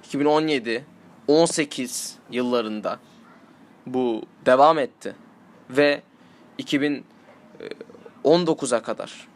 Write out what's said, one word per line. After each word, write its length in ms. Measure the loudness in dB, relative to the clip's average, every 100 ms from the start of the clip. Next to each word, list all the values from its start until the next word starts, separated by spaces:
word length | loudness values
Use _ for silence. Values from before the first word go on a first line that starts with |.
İki 160 | -8 0
bin 40 |
on 220 | 2 2 2
yedi, 400 | -2 -2 -6 -8 -20 -20 -8 2
on 160 | 4
sekiz 720 | 4 0 -4 -6 -8 -8 -12 -16 -10
yıllarında 680 | -4 -2 -2 -2 -6 -8 -10 _ -20 -20 -20 -20 -20 -20 -20 -6
bu 360 | -2 -2 -4 -8 _ 2
devam 320 | 6 6 4
etti. 380 | -4 _ -14 -14 -20 _ -20 -20 -4
Ve 320 | 0 2 0 _ _ -20 -20 -20 -16
iki 220 | -4 -2
bin 260 | -2 -4 -10 -20 -20 -20 -20 -18 -16 -16 -18 -20 -20 -2
on 220 | 4 4 4
dokuza 360 | -2 -2 -2
kadar. 460 | -2 -10 -10 -16 -20